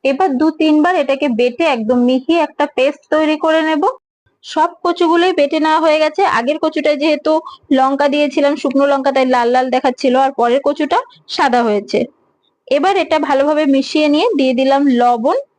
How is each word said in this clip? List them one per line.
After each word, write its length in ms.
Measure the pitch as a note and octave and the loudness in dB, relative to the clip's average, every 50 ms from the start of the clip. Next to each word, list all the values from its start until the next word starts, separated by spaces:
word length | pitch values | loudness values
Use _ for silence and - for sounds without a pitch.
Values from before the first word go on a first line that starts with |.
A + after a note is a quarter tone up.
| - | -2
এবার 240 | C4+ C#4 C4+ F#4+ F#4+ C4+ | -2 -2 0 0 -2 0
দু 100 | B3 D#4 D#4+ D#4+ D#4 | 0 0 0 0 0
তিনবার 360 | D#4 D#4 D4+ D4+ D4+ F4 F#4 | 0 2 2 2 2 2 2
এটাকে 300 | E4+ C#4 C4+ C4+ C#4 D4 C#4+ A#3 | 0 0 -2 -2 -2 -2 -2 0
বেটে 280 | G#3+ B3 B3 B3 - E4+ | 0 0 -2 0 -2 -2
একদম 320 | D#4 C4+ A#3 A3 G#3+ B3+ B3 A#3+ | -2 0 -2 -2 0 0 2 2
মিহি 280 | B3 B3+ C4 C4 - E4 E4+ D4+ | 2 0 0 0 0 0 0 0
একটা 180 | - - - C#4+ D4 _ | -4 -2 -6 -6 -4 _
পেস্ট 280 | - C4 C#4+ C#4 - _ _ | -2 -2 -2 -2 -6 _ _
তৈরি 260 | D4+ D#4 D#4 D4+ D#4 D4+ E4+ | -2 0 0 0 -2 -2 0
করে 160 | D#4+ D#4 D#4+ | 0 0 0
নেব। 200 | D#4 D#4+ D#4 D4 E4 A4 C5 - _ _ _ _ _ _ _ _ - | 0 0 -2 0 0 -2 -2 -4 _ _ _ _ _ _ _ _ -20
সব 260 | - - D#4 D#4 F4 F4 _ | -8 -2 -2 -2 -2 -4 _
কচুগুলোই 520 | - F4 E4+ F4 F4 E4+ E4+ E4+ F4 F#4 F4 | -4 -4 0 0 0 2 2 2 2 0 2
বেটে 240 | - C#4+ C#4 E4 D#4 | 0 0 0 0 -2
নেওয়া 200 | D4+ D#4 D#4 E4 D#4+ | 0 0 0 2 2
হয়ে 140 | D#4+ D4+ D#4 | 2 2 2
গেছে। 220 | D#4 D#4 D#4 - G4+ E4+ - A3+ | 0 -2 0 0 -2 0 0 -2
আগের 200 | A#3+ B3+ D#4 E4 | -2 -2 -4 -2
কচুটা 340 | - D#4 D#4 - D4 D4+ D4+ | -4 -4 -4 -2 -2 -2 -2
যেহেতু 360 | C4+ D4+ D#4+ D4+ D4 D4+ D4+ D#4 D#4+ D#4 - - - _ _ | 0 0 -2 -2 0 0 0 0 0 -2 -6 -20 -20 _ _
লঙ্কা 340 | C#4 C4 C4 C4+ C#4 C#4 C#4+ C#4+ | 0 2 2 0 0 0 0 0
দিয়েছিলাম, 440 | C4+ D4 D4 C#4 C#4+ D#4+ C#4+ C#4+ C#4+ | 2 0 -2 0 0 0 0 0 0
শুকনো 280 | - - C#4 B3+ C4+ C#4 | -2 -4 -2 0 2 2
লঙ্কা, 240 | C#4+ C#4 C#4 C4+ C#4 | 2 0 0 0 0
তাই 140 | C4+ C4+ C4 B3+ B3 | 0 0 0 2 2
লাল 140 | B3 A#3+ A#3 | 0 2 2
লাল 160 | B3 B3+ B3+ C4 | 0 0 0 0
দেখাচ্ছিল, 440 | A#3+ B3+ - C4 B3+ - - C4 B3 | -2 -2 -2 -2 -4 0 -2 0 2
আর 140 | C4 C4+ C4+ C#4 | 2 0 0 0
পরের 240 | - A#3+ A#3+ A#3+ C#4 | -2 0 0 0 0
কচুটা 380 | - C#4 D4 D4+ D4+ C#4+ E4+ A4+ C5+ - - _ _ - | 0 -2 -2 -2 -4 -2 -2 -2 -2 -6 -20 _ _ -10
সাদা 340 | - - - C4 A#3+ B3 | -4 -2 0 0 2 0
হয়েছে। 380 | A#3 A3 G#3 G3+ G#3 - - - - - _ _ _ _ _ _ _ _ _ _ _ _ | 0 0 -2 -2 -4 -4 -4 -4 -4 -4 _ _ _ _ _ _ _ _ _ _ _ _
এবার 260 | C4 D4 C#4 F#4+ G4+ | -2 0 0 0 0
এটা 200 | F#4+ D#4+ - D#4+ D#4 | 0 0 0 -2 -2
ভালোভাবে 460 | D4+ - C#4 C4+ C#4 D4 D4+ D4 D#4 | 0 0 0 0 2 0 0 0 2
মিশিয়ে 420 | C#4 C4+ C4+ C4+ - - D4+ D4+ D4 | 2 0 0 0 -2 -2 0 2 2
নিয়ে 180 | C#4+ D4+ F#4+ B4 G4+ | 2 2 0 0 0
দিয়ে 180 | C#4 C4 C4 B3+ | 0 0 0 0
দিলাম 280 | A#3+ C4+ C4+ C4+ C#4 C#4+ C#4 B3 A#3+ | 0 0 2 2 2 2 2 2 2
লবণ 380 | A#3+ B3 B3 A#3 A3 C#4+ F4+ C5+ C#5+ _ _ | 2 2 0 0 0 -2 -2 -2 -6 _ _